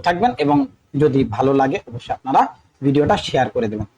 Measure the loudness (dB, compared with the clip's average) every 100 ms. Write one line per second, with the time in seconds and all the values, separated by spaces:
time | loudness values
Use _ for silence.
0 | 0 0 0 0 2 2 0 _ _ 0
1 | 2 2 0 0 0 2 0 -2 -8 -12
2 | -10 -8 -2 0 0 -4 _ _ 0 2
3 | 2 0 -2 -2 -2 -2 -4 -4 -10